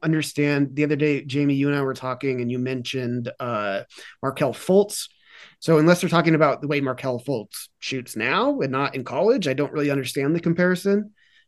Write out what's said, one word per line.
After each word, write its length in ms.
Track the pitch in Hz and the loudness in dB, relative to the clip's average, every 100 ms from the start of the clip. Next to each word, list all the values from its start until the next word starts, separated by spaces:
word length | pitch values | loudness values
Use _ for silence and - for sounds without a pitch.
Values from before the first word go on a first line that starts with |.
understand. 720 | 165 156 147 - 147 143 139 135 | 0 0 0 0 2 2 0 0
The 80 | |
other 120 | 147 147 | 0 2
day, 280 | 151 147 | 2 0
Jamie, 300 | 147 139 143 | -2 0 2
you 140 | 139 143 | 2 2
and 100 | 143 | 0
I 40 | |
were 100 | 135 | -2
talking, 480 | 127 127 123 139 127 | -4 -6 -6 -4 -2
and 100 | 120 | -4
you 80 | 127 | -4
mentioned, 720 | 127 131 123 131 123 123 117 - | -4 -6 -6 -6 -4 -6 -8 -8
uh, 420 | 127 110 104 98 - - - - | -6 -4 -4 -4 -8 -18 -20 -8
Markelle 320 | 135 131 139 | -6 -2 -2
Fultz. 540 | 113 - 190 202 - - _ _ - - _ | -2 2 4 2 -2 -12 _ _ -20 -20 _
So 180 | - 156 | 2 6
unless 240 | 160 175 | 6 6
they're 80 | 175 | 4
talking 260 | 165 160 156 | 2 4 6
about 260 | 151 123 | 4 2
the 60 | 143 | -2
way 140 | 143 | -2
Markelle 380 | 135 127 135 123 | -2 -4 -4 -6
Fultz 500 | 139 123 104 - - _ | -4 -6 -6 -14 -16 _
shoots 360 | - 131 123 110 | -8 -8 -8 -4
now 440 | 117 180 262 277 | 0 0 0 0
and 120 | 135 | -2
not 240 | 131 139 135 | 0 -2 -4
in 80 | |
college, 440 | 120 131 202 262 156 | -6 0 2 2 0
I 60 | |
don't 180 | 131 143 | 0 -2
really 200 | 156 143 | 0 0
understand 440 | 139 123 147 139 165 | 0 -2 -2 0 0
the 40 | |
comparison. 720 | 170 170 180 180 196 202 208 _ _ _ | 0 2 2 2 2 0 -2 _ _ _